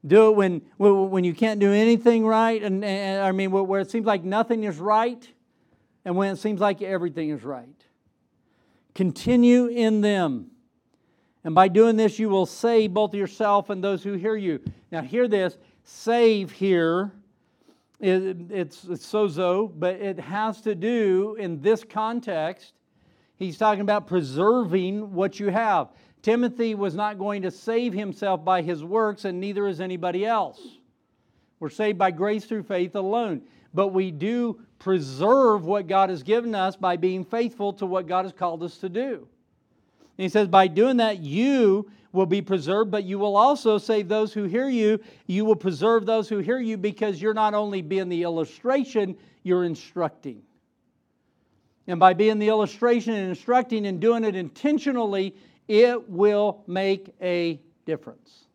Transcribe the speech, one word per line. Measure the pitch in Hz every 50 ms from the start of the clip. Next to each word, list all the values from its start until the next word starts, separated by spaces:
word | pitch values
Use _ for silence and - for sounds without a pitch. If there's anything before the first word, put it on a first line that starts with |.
| -
Do | 143 175 214 220 220
it | 214
when, | 208 196 190 175 160 - - _
when, | - 202 208 196 196 190 190
when | 190 190 180
you | 175 160
can't | - 226 220 214 208
do | 202 202
anything | 202 208 220 233 233 226 233 240 233 226 220
right, | 220 220 220 226 226 226 220
and, | 208 208 190 190 208
and, | 202 190 196 202 196 190 196
I | 196 190
mean, | 190 190 196 190
where, | 190 196
where | 196 185 196 196
it | 190 196
seems | - 226 208
like | 226 208 190
nothing | 165 185 196 220 226 233 240 220 214
is | 208 170
right, | 147 175 208 214 214 226 240 247 247 - - _ _ _ _ _ _ _ _ _ _ _ _ _ _ _
and | 185 175
when | 185 196 196
it | 190
seems | - - 214 208 175
like | 208 208 196 -
everything | 202 185 196 180 175 170 139 165 160 151
is | 151 131
right. | 107 131 139 123 120 131 143 _ _ _ _ _ _ _ _ _ _ _ _ _ _ _ _ _ _ _ _ _ _ _ _
Continue | - 185 180 - - - 233 247 240 240 240 240 247 247
in | 240 240 240 226 220 214 214
them. | 208 208 202 190 175 151 131 113 90 - _ _ _ _ _ _ _ _ _ _ _ _ _ _ _ _ _ _
And | - 160 160
by | 180 185 190
doing | 175 208 226 226 226
this, | 214 220 208 214 -
you | 220 214
will | 196 190 180
save | - - - - 233 233 226 220 196
both | 180 214 214 196 202
yourself | 202 196 190 - - 220 208 202 202 196 -
and | 202 185
those | 185 202 196 180 -
who | 202
hear | 202 180 170 220 220
you. | 214 196 175 151 127 - - - _ _ _
Now, | 170 160
hear | 143 127 180 240 247
this. | 240 208 196 185 175 - _ _ _ _ _ _
Save | _ - - - 220 233 240 233 226 220 208 190 160
here, | - - 190 196 185 175 165 165 165 180 202 202 - - _ _ _ _ _ _ _ _ _ _ _ _ _ _ _ _
it, | - 190 185 185 190 190 185 170 175 175
it's, | 208 190 175 143 - - -
it's | 175 175 - - -
sozo, | - 214 214 202 147 165 185 175 180 196 220 208 170
but | 156 165 180 190
it | - 202 196 185 165
has | - 139 185 208 214 220 208 220
to | - 220 208
do, | 165 180 226 240 233 214 196 185 185 196 220 214 226
in | 202 175 170 143
this | 139 202 220 220
context, | 220 - - 214 214 220 233 240 240 214 185 160 156 165 185 _ - - _ _ _ _ _ _ _ _ _ _ _ _ _
he's | _ 190 185 151
talking | - 220 214 208 190
about | 202 196 208 208 -
preserving | - 175 185 156 131 131 147 185 214 240 254 233 170 165 190 180 185 196 208 214 202 190
what | 175 196 190 - -
you | 202 202
have. | 180 220 226 214 196 165 131 - _ _ _ _ _ _
Timothy | - 214 226 240 247 240 247 240 233 226 214
was | 196 202 190 156
not | 190 208 214 208 190
going | 196 208 208 202
to | 185 185
save | - - - 226 226 233 247 240
himself | 180 196 214 196 170 - 208 196 185 165
by | 156 185 185 180
his | 160 170 175 151
works, | 151 175 196 226 220 214 202 202 -
and | 196 180 180
neither | 190 202 202 202 202 202
is | 180 151
anybody | 185 185 180 170 165 180 175 185 202
else. | 220 233 214 185 135 - - 370 247 - _ _ _ _ _ _ _ _ _ _ _ _ _ _ _ _ _
We're | 160 147
saved | - - 214 208 208 175
by | 190 185
grace | 170 156 190 208 214 214 202
through | - 226 214
faith | 180 - 196 180 180 180 -
alone. | 202 190 190 214 240 233 208 160 127 - _ _ _ _ _ -
But | 175 196 196
we | 190 190 190 185
do | 160 143 160 214 233 240 240 233 220 226 - _ _ _
preserve | - 190 190 180 147 135 131 135 175 214 254 277 262 233 214 202 160
what | 165 202 208 190
God | 160 190 196 196 190
has | 185 151
given | 127 180 220 240 240 233 220
us | 196 185 190 190
by | - 185 185 175
being | 170 175 185 185 185 180
faithful | - - 233 240 233 240 - 202 202 196
to | 202 202
what | 185 185 185 180
God | 160 180 185 185
has | 190
called | - - 185 175 165 160
us | 170 170 - -
to | - 190
do. | 170 220 262 277 233 165 - _ _ _ _ _ _ _ _ _ _ _ _ _ _ _ _ _ _
And | -
he | 190 180
says, | - 214 208 180
by | 180 196 190
doing | 185 156 185 226 262 262
that, | 240 226 220 208 185
you | 160 139 143 196 240 277 277 262 233 202 190 208 202 - - _ _ _
will | - 185 190
be | 160 185 202
preserved, | 196 196 190 180 139 151 190 208 226 202
but | 175 208 202
you | 180 196 196
will | 208 208 196
also | 202 226 269 294 247 - 226 214
save | 202 208 - 220 208 202 170
those | 214 214 214 214
who | - 214 202
hear | 175 175 240 269 277
you. | 254 233 214 208 220 208 - - - _ _
You | - 180 196 214
will | 220 214
preserve | - - 190 170 135 175 220 233 226 202
those | 208 226 220 202 220
who | 226 202
hear | 240 180 247 262
you | 240 220 220 196
because | 180 208 - - 220 214 190 147
you're | 185 220 214
not | 220 214 214
only | 208 208 208 208 196 190
being | 165 151 190 190 190 180
the | 175 170
illustration, | 175 175 165 165 156 151 - - - 240 262 285 254 - - 220 202 190 165 - _ _ _ _
you're | _ 180 180 185 180
instructing. | 170 156 - - - _ 175 170 151 - _ - 143 117 104 _ _ _ _ _ _ _ _ _ _ _ _ _ _ _ _ _ _ _ _ _ _ _ _ _ _ _ _ _
And | - 180 170
by | 185 185 180
being | 170 214 214 214 208
the | 208 214
illustration | 220 214 208 - - - 233 240 240 240 233 233
and | 226 208 190 185
instructing | 180 - - 240 247 254 247 254 233 214 208
and | 202 185 165
doing | 175 226 233 233 226
it | 214 185
intentionally, | 185 175 151 _ - - 294 294 - - 285 262 247 226 202 196 196 190 196 - - - _ _ _ _
it | - 214 208 240 240 240 226 233 -
will | 180 170 202 208 208 208 208 208 196 208 _
make | - 175 190 190 196 196 190 190 - - _
a | 185 180 175 175 170 170 160 147 _ _ _ _ _
difference. | - 160 - - - - _ _ _ _ _ _ _ _